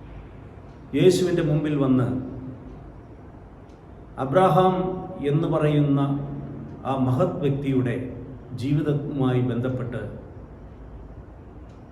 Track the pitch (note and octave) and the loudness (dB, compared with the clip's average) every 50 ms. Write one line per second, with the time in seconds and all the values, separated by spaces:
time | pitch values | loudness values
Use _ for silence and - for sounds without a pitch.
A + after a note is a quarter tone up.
0 | - - - - - - - - - - - - - - - - - - B2+ D3 | -16 -16 -16 -16 -16 -16 -18 -18 -18 -18 -18 -18 -18 -18 -18 -18 -10 -2 4 6
1 | F3+ F#3 F3+ - F3+ F3 E3+ E3+ D#3+ D3+ D3+ D3+ D3+ D3+ D3 C#3 C3+ C3 B2+ B2+ | 8 8 8 6 4 2 2 2 2 4 2 2 2 2 2 2 4 4 4 4
2 | B2 B2 - - - - - - - - - - - - - - - - - - | 4 2 0 -2 -4 -6 -10 -10 -10 -12 -12 -14 -14 -16 -16 -16 -16 -16 -18 -18
3 | - - - - - - - - - - - - - - - - - - - - | -18 -18 -20 -18 -18 -18 -18 -18 -20 -20 -20 -20 -20 -20 -20 -20 -20 -20 -20 -20
4 | - - - - C3+ C3+ D#3+ F#3 F#3+ F3+ D#3 F#3 F#3+ F#3+ F#3 F#3 - - - - | -18 -14 -8 -6 -2 4 4 6 6 8 8 8 6 6 4 2 0 -2 -2 -4
5 | - - - - C#3 C#3+ D3 D#3+ D#3+ D3+ D#3+ D3+ D3+ D3+ D3+ D3 C#3+ C#3 C#3 C#3 | -6 -8 -6 -4 0 2 2 2 2 2 2 4 4 4 4 4 4 4 4 4
6 | C#3 C#3 C#3 C#3+ - - - - - - - - - - - - - B2 C3+ C3 | 2 2 0 -2 -4 -6 -8 -8 -8 -10 -10 -10 -12 -12 -12 -8 -4 -2 0 0
7 | B2+ B2+ B2 C3 F#3 F3+ E3+ E3 D3+ C#3 C#3 C3+ C#3 C#3 C3 B2 B2 A#2+ A2+ - | 2 2 4 4 2 2 0 0 0 0 0 0 0 0 2 2 2 0 -2 -2
8 | - - - - - - - - - - A#2+ G#2+ A#2 C#3+ D3+ D#3+ D3 D3 C#3+ C#3 | -4 -8 -10 -12 -12 -14 -14 -16 -14 -10 -8 -4 -2 0 2 2 2 2 0 0
9 | - - D3+ C3+ B2+ B2+ B2 B2 - A#2 A2+ A#2+ B2+ B2+ - A2+ A2 - A2 G#2+ | -2 -2 -2 0 2 2 4 2 2 2 0 0 0 -2 -2 -2 -4 -6 -6 -6
10 | G#2 G#2+ G#2 - - - - - - - - - - - - - - - - - | -8 -8 -10 -12 -14 -16 -16 -16 -16 -16 -18 -18 -18 -18 -16 -18 -18 -16 -16 -16
11 | - - - - - - - - - - - - - - - - - - | -16 -16 -16 -16 -16 -18 -18 -18 -18 -18 -18 -18 -18 -18 -18 -18 -20 -18